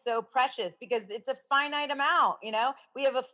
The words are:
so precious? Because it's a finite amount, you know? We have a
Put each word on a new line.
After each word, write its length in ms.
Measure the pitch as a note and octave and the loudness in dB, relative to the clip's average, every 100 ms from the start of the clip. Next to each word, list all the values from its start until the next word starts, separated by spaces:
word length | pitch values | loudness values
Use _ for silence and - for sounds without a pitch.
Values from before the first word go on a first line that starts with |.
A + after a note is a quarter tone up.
so 180 | A#3+ A3+ | -4 -4
precious? 540 | - B3+ C4 B3+ F3+ - | -2 0 0 -2 -8 -8
Because 240 | A#3 A#3 G3 | -4 -4 -4
it's 200 | A3+ - | -8 -8
a 80 | B3+ - | -8 0
finite 420 | C#4 D4 D4 C#4+ | 0 2 -2 -2
amount, 500 | C#4 C#4+ E4+ A3 - | 0 2 4 4 0
you 80 | G#3+ | -4
know? 220 | G#3+ B3 C#4+ _ - | 0 0 -2 _ -2
We 80 | C4+ | 0
have 100 | B3+ | 0
a 80 | B3+ | -2